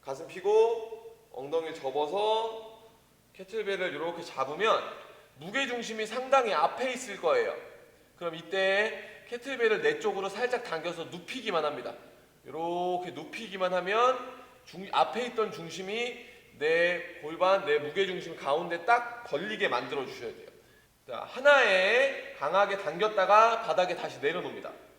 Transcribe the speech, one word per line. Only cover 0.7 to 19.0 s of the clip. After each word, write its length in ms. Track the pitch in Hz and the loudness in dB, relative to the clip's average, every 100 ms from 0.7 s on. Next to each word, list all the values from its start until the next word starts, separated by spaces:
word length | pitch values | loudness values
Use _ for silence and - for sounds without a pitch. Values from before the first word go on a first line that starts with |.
| 233 220 - - - _ | 2 -6 -14 -16 -20 _
엉덩이를 420 | - 139 165 160 | -12 -4 -2 -2
접어서 1160 | 156 135 139 147 190 214 220 226 226 - - - _ _ _ _ | -6 -4 -2 0 0 2 2 -2 -8 -14 -20 -20 _ _ _ _
캐틀벨을 600 | - 185 226 196 190 180 | -20 -10 -6 -4 -2 -4
이렇게 280 | 143 165 170 | -4 -6 -6
잡으면 580 | - - 135 156 220 151 - - - - - - | -10 -4 -4 0 2 2 0 -12 -18 -20 -20 -18
무게 300 | 160 233 269 | -6 -4 -2
중심이 380 | 240 196 220 214 | -4 -6 -6 -6
상당히 480 | 226 262 269 233 | -6 4 4 6
앞에 380 | 165 170 - 254 | 2 2 0 -4
있을 300 | 247 - 190 | -4 -8 -2
거예요. 340 | 170 131 107 76 - - - _ _ _ | 2 4 2 -2 -10 -20 -20 _ _ _
그럼 180 | 175 160 | -8 -8
이때 880 | 160 190 190 196 214 - - - - | -4 0 2 2 0 -4 -14 -18 -12
캐틀벨을 520 | 240 269 254 226 214 | -10 -8 0 2 4
내 180 | 226 220 | 2 2
쪽으로 280 | 214 185 190 | -2 -2 -4
살짝 380 | 196 247 247 - | -2 -2 -2 -2
당겨서 400 | 165 165 165 147 | -4 -4 -6 -10
눕히기만 580 | 147 - 254 220 175 | -12 -10 -8 -2 0
합니다. 320 | 151 131 117 - - - _ _ | 0 -2 -10 -12 -18 -20 _ _
이렇게 680 | - 143 170 175 180 180 180 | -14 -6 -4 -2 -2 -2 -4
눕히기만 600 | 143 156 - 220 190 185 | -10 -12 -12 -10 -2 0
하면 440 | 180 175 214 247 254 - - - - - | 0 0 2 4 2 -6 -16 -20 -20 -18
중-, 240 | 165 190 | -14 -4
앞에 360 | - - 214 247 | 0 2 0 -4
있던 240 | 226 208 | -2 -4
중심이 720 | 160 165 156 190 220 240 240 - - - 123 | -4 -12 -10 -6 -4 -4 -8 -18 -20 -20 -4
내 640 | 147 165 175 175 - - | 2 4 4 0 -6 -12
골반, 440 | 147 165 185 196 147 | -12 0 4 4 4
내 140 | 147 | 0
무게 260 | 143 196 196 | 0 -2 -2
중심 300 | 180 160 160 | -2 -8 -6
가운데 500 | 139 151 175 170 202 | 0 0 0 -4 2
딱 380 | 240 | 2